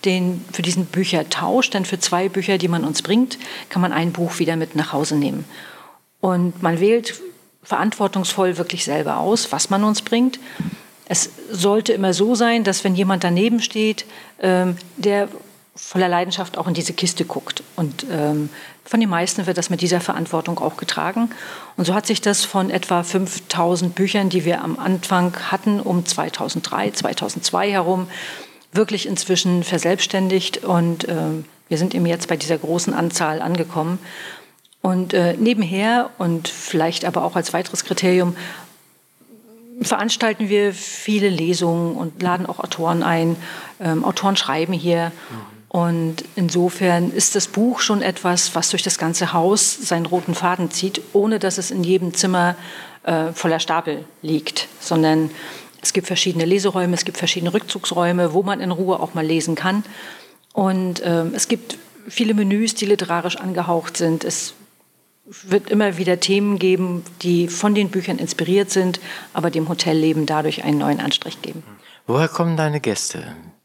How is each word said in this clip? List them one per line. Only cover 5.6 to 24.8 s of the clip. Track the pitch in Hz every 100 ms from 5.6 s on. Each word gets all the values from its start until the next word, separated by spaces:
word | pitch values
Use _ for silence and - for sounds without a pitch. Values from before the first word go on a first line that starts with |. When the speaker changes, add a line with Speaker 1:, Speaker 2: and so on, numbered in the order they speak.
| - - - - _ _
Speaker 1:
Und | 190 180 175 170
man | 175 165
wählt | 196 233 226 - 370 - _ _
verantwortungsvoll | - - 214 - 202 196 180 - 185 170
wirklich | 170 185
selber | - 147 151 143
aus, | 170 226 -
was | 143 -
man | 196
uns | 214 214
bringt. | - 226 254 - - - - - - - -
Es | 175 - - -
sollte | 208 196 208 214
immer | 202 190
so | 175 208
sein, | 240 233 233
dass | 202 190
wenn | 196
jemand | 185 190 190
daneben | 180 175 220 233
steht, | 220 220 214 214 - - - -
ähm, | 190 185 185 175 - -
der | 208 202 202 - - - _ -
voller | - 185 185
Leidenschaft | 175 180 180 180 -
auch | 170
in |
diese | 165 -
Kiste | 160 180 -
guckt. | 165 - - - -
Und, | - 156 151 269
ähm, | 165 147 151 147 - - -
von | - 226
den | 220
meisten | 170 175 - 180
wird | 175
das | 165
mit | 170
dieser | 175 175
Verantwortung | - - 165 165 160 170
auch | 160 -
getragen. | 170 - 170 208 233 - - - - -
Und | 170
so |
hat | 196 208
sich | 220
das | 208 202
von | - 196 190
etwa | 185 - 175
fünftausend | 175 190 185 - - 180 170 175 175
Büchern, | 175 196 208 190
die | 180
wir | 160 175
am | -
Anfang | 170